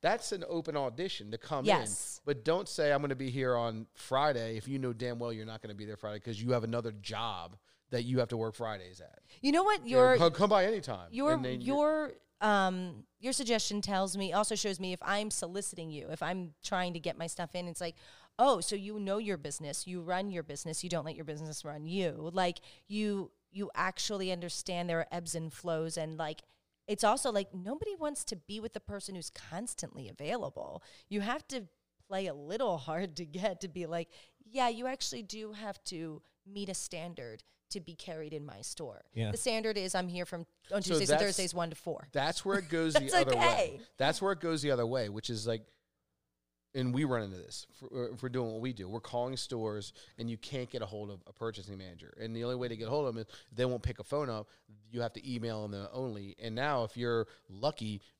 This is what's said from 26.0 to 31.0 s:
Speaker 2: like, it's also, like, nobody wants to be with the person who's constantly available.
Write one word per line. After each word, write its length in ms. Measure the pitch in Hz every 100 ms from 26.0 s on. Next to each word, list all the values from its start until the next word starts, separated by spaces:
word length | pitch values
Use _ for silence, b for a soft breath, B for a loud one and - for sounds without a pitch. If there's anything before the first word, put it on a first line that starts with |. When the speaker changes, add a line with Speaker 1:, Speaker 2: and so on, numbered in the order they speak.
| 156 165
Speaker 2:
like, 240 | 156 160 _ _ _ _ -
it's 180 | 202
also, 280 | 214 262 254
like, 220 | 208 196
nobody 400 | 185 190 302 440
wants 300 | 349 302 277
to 120 | - 190
be 240 | - 214
with 140 | 220
the 60 | 208
person 340 | - 202 -
who's 160 | 185 -
constantly 760 | - - 175 240 - - 139 107
available. 720 | 87 147 240 - - - 180 b b